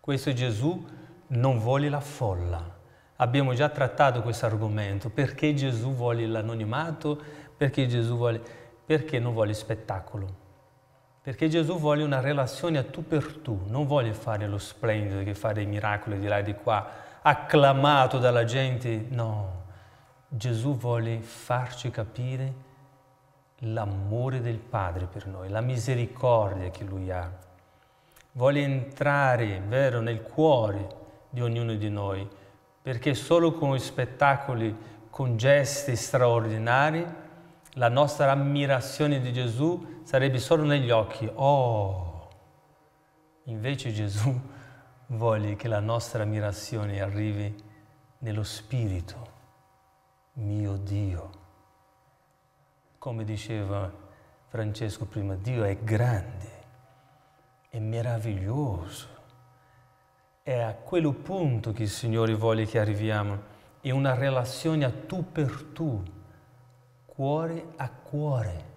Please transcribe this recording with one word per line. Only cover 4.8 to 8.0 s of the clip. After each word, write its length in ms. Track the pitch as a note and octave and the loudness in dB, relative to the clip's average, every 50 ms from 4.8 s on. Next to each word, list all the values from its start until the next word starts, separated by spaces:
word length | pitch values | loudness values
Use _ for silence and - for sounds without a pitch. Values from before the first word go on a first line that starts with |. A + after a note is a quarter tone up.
| G#2 G2 G2 G2 - A#2+ | -2 -2 -4 -4 -4 -4
Perché 420 | - - C#3 B2 - - - D3+ | -2 0 0 0 0 0 2 2
Gesù 400 | D3 C#3 C3+ C3+ B2 A2+ A2+ C3 | 2 2 0 0 0 0 -2 -2
vuole 340 | C3+ B2 A#2+ A#2+ A#2 A#2 A2+ | -2 0 0 0 2 0 0
l'anonimato? 960 | A2+ A2+ A2 G#2 A2 A2+ A2+ A2 G#2 A#2 C#3 D#3+ E3 D#3 - - D3+ D3 D3 - - - - - - - | 0 -2 -2 -2 -4 -4 -4 -4 -2 -2 -2 -2 -4 -6 -4 -2 -4 -4 -4 -6 -16 -18 -18 -20 -20 -2
Perché 320 | - D3 C3+ - - C3+ | 0 0 2 4 2 2
Gesù 300 | B2 A#2+ A#2+ | 2 2 2